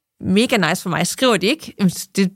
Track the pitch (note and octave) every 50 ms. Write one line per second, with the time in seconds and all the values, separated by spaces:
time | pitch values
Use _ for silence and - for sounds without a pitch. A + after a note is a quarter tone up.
0 | _ _ _ - - F#3 F#3 G#3 B3 - B3+ G#3 E3+ D3+ F#3 - - F#3 F3 E3
1 | F3+ - - - C4 B3+ A3 F3 - G#3+ D#4 - - - - - G3+ F3 - -
2 | - - - G3 G3 F#3 -